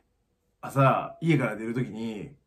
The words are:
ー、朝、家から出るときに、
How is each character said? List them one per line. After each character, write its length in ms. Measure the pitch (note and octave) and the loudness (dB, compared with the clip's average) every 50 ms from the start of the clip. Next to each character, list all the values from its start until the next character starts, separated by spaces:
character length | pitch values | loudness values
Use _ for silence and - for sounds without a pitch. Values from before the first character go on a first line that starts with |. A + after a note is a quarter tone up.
| _ _ _ _ _ _ _ _ _ _ _ _ - | _ _ _ _ _ _ _ _ _ _ _ _ -14
ー、 40 | B2 | -2
朝、 500 | A#2+ C#3 C#3 C3 A#2+ F#2+ - - - - | 2 4 6 6 4 2 -2 -6 -8 -4
家 180 | D#3 E3 D#3 C3+ | 2 2 2 4
か 100 | B2 A2 | 2 0
ら 100 | G#2+ G2+ | -2 -4
出 80 | A2+ | -6
る 80 | A#2 A#2 | -4 -2
と 100 | C3 A#2+ | -4 -4
き 60 | G#2 | -4
に、 440 | F#2+ A2 A2+ A2+ A2 G2+ E2 - - _ _ | -6 -8 -8 -6 -6 -8 -10 -12 -14 _ _